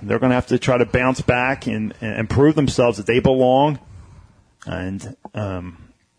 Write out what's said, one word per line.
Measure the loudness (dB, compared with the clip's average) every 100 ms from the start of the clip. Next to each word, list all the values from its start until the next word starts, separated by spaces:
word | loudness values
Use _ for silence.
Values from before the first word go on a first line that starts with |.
They're | -4 0
gonna | 2
have | 0 0
to | 0
try | 2 0
to | 2
bounce | 0 0 0
back | 0 0 0 -4 -6
and, | -6 -6 -8
and | -8 -6 -2
prove | 4 4
themselves | 4 0 2 2 0
that | 0
they | 2
belong. | 2 4 4 4 2 -2 -10 -20 -20 -20 -20 _ _ _
And, | -10 -8 -8 -8 -12 -16 -14
um, | -10 -8 -8 -12 -18 -20 _ _